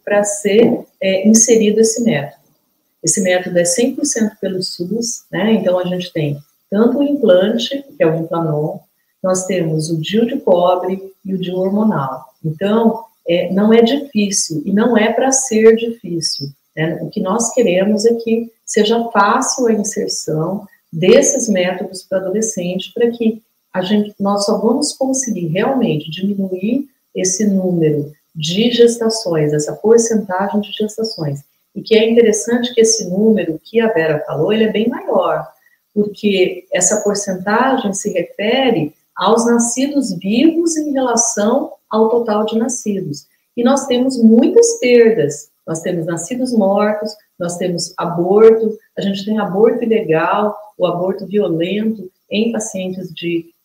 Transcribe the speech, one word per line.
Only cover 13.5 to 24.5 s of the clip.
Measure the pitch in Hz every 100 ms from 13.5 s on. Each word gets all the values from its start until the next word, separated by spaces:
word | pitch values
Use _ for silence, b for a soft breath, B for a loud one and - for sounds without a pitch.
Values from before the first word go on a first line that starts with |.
não | 190 214
é | 226
difícil, | 233 285 - 214 202 202 - 151 196
e |
não | 202 247 214
é | 220
pra | 233 262
ser | 262 - 220 220 226
difícil, | 233 226 175 170 160 - 143 - _ 151
né? | 160 170
O | 151
que | 208
nós | 185 226 -
queremos | - 202 180 202 214 226
é |
que | 233 226 226 233 _ -
seja | 220 208 233 233
fácil | 208 202 247 262 - 233
a |
inserção | 208 202 208 185 - - 156 165 202 - B _
desses | 165 185 240 - - 220
métodos | 190 180 185 190 -
pra | - 190
adolescente, | 185 202 220 - 175 185 -
pra | 233 240
que | 233 220 220 _ _ _
a | 185
gente, | 180 208 208 -
nós | 196 202
só | -